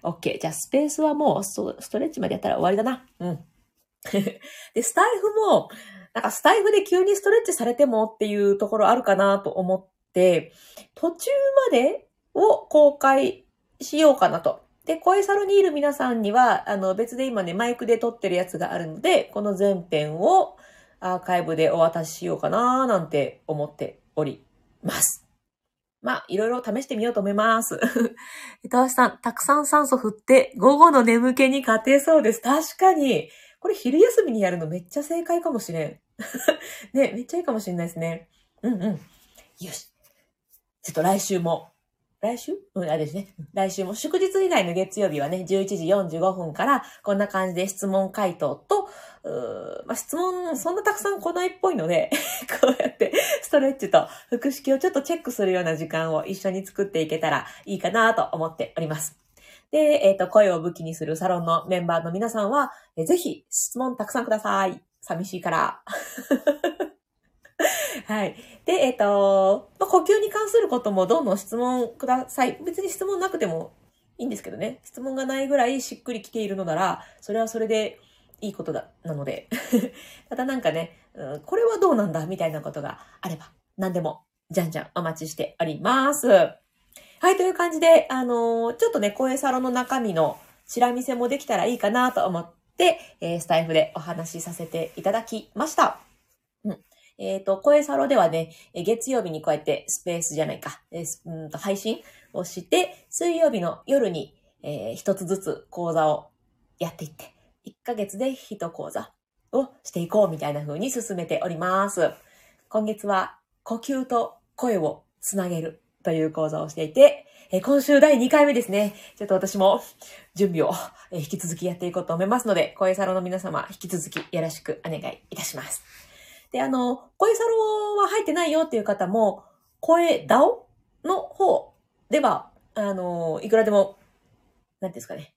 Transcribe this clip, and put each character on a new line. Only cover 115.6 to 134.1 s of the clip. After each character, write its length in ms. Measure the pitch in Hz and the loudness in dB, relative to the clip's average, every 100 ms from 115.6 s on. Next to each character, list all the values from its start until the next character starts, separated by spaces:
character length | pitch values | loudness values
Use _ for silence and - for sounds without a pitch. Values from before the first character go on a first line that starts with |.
る 220 | 160 160 _ _ | -8 -12 _ _
と 80 | 180 | -2
い 100 | 160 | 0
う 100 | 160 | -2
講 160 | 160 156 | -2 -4
座 140 | 156 | -4
を 60 | 156 | -8
し 60 | |
て 100 | 160 | -8
い 80 | 156 | -4
て、 340 | 196 285 - - _ _ | 8 8 8 -16 _ _
え 80 | 185 | -4
ー、 40 | |
今 200 | 190 277 | 2 2
週 160 | 262 285 | 6 8
第 200 | 302 269 | 8 6
二 100 | 240 | 4
回 160 | 202 | 6
目 80 | 190 | 6
で 100 | 220 | 4
す 80 | 233 | 0
ね。 240 | 202 208 - - _ | -2 -2 -6 -20 _
ち 60 | |
ょ 20 | |
っ 40 | 208 | -2
と 60 | |
私 220 | 190 190 202 | -2 0 2
も 240 | 190 - - _ - - _ | 4 4 -4 _ -20 -20 _
準 140 | 160 190 | 0 0
備 140 | 165 | 2
を、 100 | 139 175 - - - | 0 -2 -8 -16 -12
え 60 | 175 | -10
ー、 20 | |
引 60 | 147 | -8
き 100 | 190 | -8
続 180 | 170 170 | -8 -6
き 100 | 180 | -6
や 80 | |
っ 20 | 175 | -6
て 100 | 180 | -6
い 60 | |
こ 80 | 180 | -6
う 60 | 175 | -6
と 80 | |
思 80 | 165 | -2
い 40 | 190 | 0
ま 120 | 247 | 0
す 60 | 226 | 2
の 80 | |
で、 200 | 180 - - | 0 0 0
声 160 | 190 | 0
サ 120 | 190 185 | 0 0
ロ 80 | |
の 80 | 185 | -2
皆 180 | 180 185 | -4 -6
様、 260 | 185 - - | -6 -8 -10
引 60 | - | -14
き 120 | 175 | -8
続 220 | 180 143 | -8 -6
き 240 | - - | -12 -8
よ 80 | 170 | -6
ろ 80 | 160 | -6
し 100 | - | -8
く 220 | - - - | -10 -10 -8
お 40 | |
願 100 | 151 | -10
い 220 | - - _ | -10 -14 _
い 60 | 175 | -12
た 60 | |
し 140 | - 156 | -10 -12
ま 60 | |
す。 200 | 156 - - - - - - - _ | -12 -14 -14 -20 -20 -20 -20 -20 _
で、 100 | 254 | -4
あ 60 | 269 | -2
の、 420 | 262 247 254 - _ | 0 -2 -4 -10 _
声 180 | 415 | 2
サ 100 | 453 | 2
ロ 520 | 466 453 427 427 415 415 | 2 2 0 -2 -2 0
は 120 | 381 | 2
入 140 | 427 | 0
っ 20 | |
て 80 | 370 | 0
な 140 | 311 339 | -2 0
い 60 | |
よ 100 | 311 | 0
っ 60 | 320 | 0
て 80 | 226 | -2
い 40 | |
う 40 | |
方 220 | 208 202 180 | -4 -4 -2
も、 380 | 220 208 - _ _ _ _ | 2 2 0 _ _ _ _
声 440 | - 339 339 - 151 | 2 4 4 0 2
ダ 180 | 233 | 4
オ 240 | 339 494 _ _ _ _ | 4 2 _ _ _ _
の 180 | 302 381 | -4 -4
方 520 | - - 381 - - _ _ _ _ | -6 0 2 2 -2 _ _ _ _
で 100 | 294 | 0
は、 300 | 262 165 - _ _ | 2 -2 -8 _ _
あ 180 | - 202 | -6 -6
の、 460 | 190 180 175 165 156 | -4 -4 -4 -4 -6
い 60 | 214 | 2
く 80 | 220 | 2
ら 80 | |
で 60 | 214 | 4
も、 280 | 202 190 - _ | 4 2 -4 _